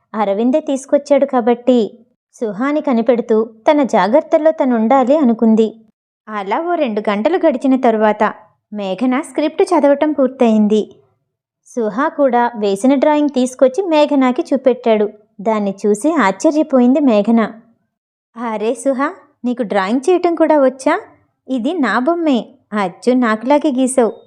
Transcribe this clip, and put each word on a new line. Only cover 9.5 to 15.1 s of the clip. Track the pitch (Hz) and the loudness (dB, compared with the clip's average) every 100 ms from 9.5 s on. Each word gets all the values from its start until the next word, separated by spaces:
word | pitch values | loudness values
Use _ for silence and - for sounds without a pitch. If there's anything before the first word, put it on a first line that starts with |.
| 311 | -2
చదవటం | 381 330 285 285 311 | 0 2 2 2 0
పూర్తయింది. | 294 254 262 233 220 208 214 - - _ _ _ _ _ _ _ | 0 -2 2 2 2 2 0 -2 -12 _ _ _ _ _ _ _
సుహా | - 214 196 311 | -6 -4 -2 -4
కూడా | 311 277 240 240 240 | 0 0 2 -2 -2
వేసిన | 208 196 254 277 | -4 0 0 2
డ్రాయింగ్ | 285 302 294 | 2 0 0
తీసుకొచ్చి | 277 254 - 262 262 392 | -2 -2 2 0 0 0
మేఘనాకి | 311 294 277 254 247 339 | 2 2 2 0 -2 -2
చూపెట్టాడు. | 269 262 240 233 214 208 | -2 0 0 0 0 -2